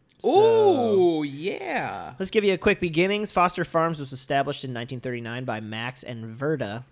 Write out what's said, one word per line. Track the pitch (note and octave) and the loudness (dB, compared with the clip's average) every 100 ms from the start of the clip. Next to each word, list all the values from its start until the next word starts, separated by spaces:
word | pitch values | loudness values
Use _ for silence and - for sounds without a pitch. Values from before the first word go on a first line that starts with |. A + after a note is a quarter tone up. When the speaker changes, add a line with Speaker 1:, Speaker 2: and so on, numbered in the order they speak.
| _ _ | _ _
Speaker 1:
So | - | 4
Speaker 2:
Ooh, | F4 A4+ A4+ G4+ D4 A#3 G3 F3 D#3 | 6 6 6 6 4 4 4 4 2
yeah. | D3 C#3 F3 - - C4 B2+ F#2+ D#2 - | -2 -4 -6 -6 -4 -4 -4 -6 -10 -8
Speaker 1:
let's | F#3+ | -2
give | A3 | 2
you | G3+ | 2
a | F3+ | 2
quick | G#3 F#3+ | 2 2
beginnings. | F3 D#3 F#3 G#3 G#3 | 0 0 0 0 -2
Foster | F#3+ F3 F#3 E3 | 2 2 0 -2
Farms | E3+ E3 D#3 | 0 0 -2
was | C3+ | -10
established | C3 - C#3 C3+ C#3+ | -10 -2 0 0 -4
in | C3 | -8
nineteen | A#2+ A#2+ B2+ | -8 -8 -8
thirty-nine | B2+ A#2+ A#2 A#2+ B2+ | -6 -8 -8 -8 -6
by | A2 | -6
Max | A2 A2 A#2+ C3 | -6 -8 -8 -10
and | - A#2 A2+ | -12 -12 -12
Verda | A2+ C#3+ D3+ G#2+ A2 B2 | -6 -4 -2 -4 -8 -12